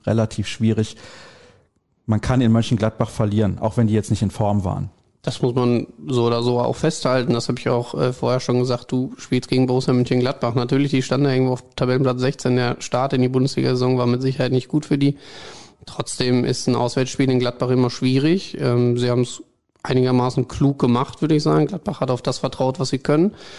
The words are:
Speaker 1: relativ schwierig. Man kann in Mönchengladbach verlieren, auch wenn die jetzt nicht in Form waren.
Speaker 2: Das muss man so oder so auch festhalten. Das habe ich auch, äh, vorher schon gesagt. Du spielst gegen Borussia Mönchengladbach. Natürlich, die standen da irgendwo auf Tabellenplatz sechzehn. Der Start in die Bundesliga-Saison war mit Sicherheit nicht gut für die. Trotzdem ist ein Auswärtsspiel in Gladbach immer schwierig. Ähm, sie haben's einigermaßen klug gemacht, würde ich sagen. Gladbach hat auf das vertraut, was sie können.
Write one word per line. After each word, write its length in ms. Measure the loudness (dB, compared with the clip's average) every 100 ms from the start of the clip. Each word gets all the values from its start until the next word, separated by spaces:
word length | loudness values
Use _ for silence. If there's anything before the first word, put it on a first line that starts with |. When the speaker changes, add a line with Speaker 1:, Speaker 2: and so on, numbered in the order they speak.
| -2
Speaker 1:
relativ 420 | 0 0 -2 -6
schwierig. 500 | -2 0 2 -2 -6 -20 -20 -20 -20 -20 _ _ _ _ _ -2
Man 160 | -2
kann 200 | 0 2
in 100 | 4
Mönchengladbach 580 | 4 2 0 0 -2 -4
verlieren, 500 | -2 0 2 0 0
auch 180 | -2 0
wenn 100 | 2
die 60 |
jetzt 180 | 2 0
nicht 100 | 0
in 100 | 0
Form 340 | 0 0 0 -2
waren. 240 | -4 -6 -12 _ _
Speaker 2:
Das 200 | -10 -2
muss 140 | -2 2
man 320 | 2 0 -2 -10 -4
so 200 | 0 2
oder 180 | 2
so 160 | 0 0
auch 160 | 0 0
festhalten. 560 | -2 -2 0 0 0
Das 160 | -2 -2
habe 100 | -4
ich 120 | -2
auch, 240 | -2 -2
äh, 180 | -2 -2
vorher 300 | -2 -2 -2
schon 180 | 0 0
gesagt. 320 | 0 -2 -2
Du 220 | -4 -4 -8
spielst 320 | -4 -2 0
gegen 180 | 0 2
Borussia 260 | 2 2
Mönchengladbach. 600 | 2 2 0 0 -2 -2
Natürlich, 380 | -2 0 0 2
die 100 | 0
standen 260 | 0 0 2
da 40 |
irgendwo 220 | 2 0
auf 100 | -2 -6 -4
Tabellenplatz 420 | 0 2 2 0
sechzehn. 380 | -2 -2 0 2
Der 180 | 0 -2
Start 340 | -4 -2 0
in 80 | 0
die 80 | 2
Bundesliga-Saison 680 | 2 0 0 0 0 2 2
war 80 | 2
mit 160 | 0
Sicherheit 300 | 0 0 0
nicht 160 | 0 0
gut 180 | -2 0
für 120 | 2
die. 180 | 2 0 -8 -20 -18 -20 -20 _ -14
Trotzdem 580 | -10 -8 -4 0 2
ist 240 | 0 -2 0
ein 80 | 0
Auswärtsspiel 540 | 0 -2 -2 0 2
in 100 | 2
Gladbach 300 | 0 -2 0
immer 200 | 2 2
schwierig. 680 | 0 0 2 2 0 -2 -4
Ähm, 380 | 0 2 2 2
sie 120 | 0
haben's 320 | 0 0 -4 -18 _ _ _
einigermaßen 680 | -2 2 4 2 2 0 -4
klug 280 | 0 0 2
gemacht, 440 | 2 2 0 -2
würde 140 | 0 2
ich 80 |
sagen. 240 | 4 2 2
Gladbach 340 | -2 -6 -4
hat 100 | -2
auf 100 | -2
das 180 | -2 -4
vertraut, 420 | -4 -2 -2 0
was 80 | -2
sie 100 | -2
können. 340 | 2 4 2 0 -14